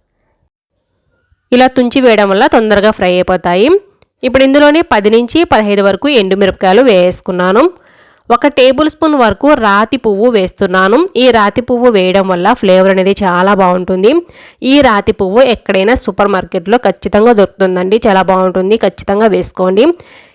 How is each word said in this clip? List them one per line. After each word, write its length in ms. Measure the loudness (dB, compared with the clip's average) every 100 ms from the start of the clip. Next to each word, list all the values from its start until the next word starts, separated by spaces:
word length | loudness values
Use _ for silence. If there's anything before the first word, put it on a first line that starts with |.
| _ _ _ _ _ _ _ _ _ _ _ _ _ _ _ -2
ఇలా 140 | 0 0
తుంచి 220 | -2 0 0
వేయడం 220 | 2 0
వల్ల 120 | 0 0 0
తొందరగా 340 | 0 0 0 0
ఫ్రై 160 | -2 -2
అయిపోతాయి. 500 | -2 -4 -2 0 2 0 -4 _ _ _ -4
ఇప్పుడు 160 | 0 2
ఇందులోనే 340 | 2 2 2 0
పది 160 | -2 0 0
నుంచి 240 | 0 -2 0 0
పదహైదు 280 | 0 0 0
వరకు 220 | 0 0 0
ఎండుమిరపకాయలు 640 | 0 0 -2 -2 0 2 2
వేసుకున్నాను. 720 | 2 2 -2 -6 -4 0 0 0 -2 _ _ _ _ -4 -2
ఒక 120 | 0 2
టేబుల్ 300 | 0 2 -2
స్పూన్ 240 | -2 -2 0
వరకు 260 | 0 0 0 0
రాతి 340 | 0 0 -2 -4
పువ్వు 240 | -4 -2 0 0
వేస్తున్నాను. 640 | -2 -4 -2 0 2 0 0 0
ఈ 20 | 2 2
రాతి 260 | 0 -2 -4
పువ్వు 220 | 0 2 2
వేయడం 300 | 0 0 0
వల్ల 160 | -2 -2 0
ఫ్లేవర్ 300 | 2 2 2
అనేది 200 | 0 0 -2
చాలా 320 | -2 0 0 2
బాగుంటుంది. 520 | 0 0 -4 -2 0 0 -4 -12 -20 _ 0
ఈ 20 | 2 2
రాతి 260 | 0 -2 -4
పువ్వు 220 | -2 2 2
ఎక్కడైనా 420 | 0 -2 -2 0 -2
సూపర్ 280 | -2 -2 -2 -2
మార్కెట్లో 420 | -4 -8 -2 -2 0
ఖచ్చితంగా 480 | -4 -2 0 2 2
దొరుకుతుందండి, 580 | 0 0 -2 -2 -2 -2 0
చాలా 160 | 0 0
బాగుంటుంది, 460 | 0 0 -2 -2 -2 -2
ఖచ్చితంగా 420 | -4 -6 -2 0 -2
వేసుకోండి. 500 | -4 -4 -2 0 0 -2 -8 -20 _